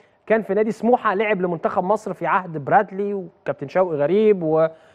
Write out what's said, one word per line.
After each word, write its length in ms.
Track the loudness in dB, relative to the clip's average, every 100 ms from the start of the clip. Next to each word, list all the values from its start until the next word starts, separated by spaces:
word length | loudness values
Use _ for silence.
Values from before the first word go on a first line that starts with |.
| _ _ -2
كان 160 | 0
في 120 | 0
نادي 160 | 0 0
سموحه، 440 | 0 2 2 2
لعب 260 | 0 0 0
لمنتخب 420 | -2 -2 -2 -2
مصر 280 | 0 -2 -4
في 140 | -6 -2
عهد 380 | -2 -2 -8
برادلي 500 | 2 2 2 -4 -6
وكابتن 540 | -6 -10 _ -8 -8 -4
شوقي 280 | 0 0 0
غريب 460 | 2 4 4 2
و-، 240 | 2 2 0 -2 _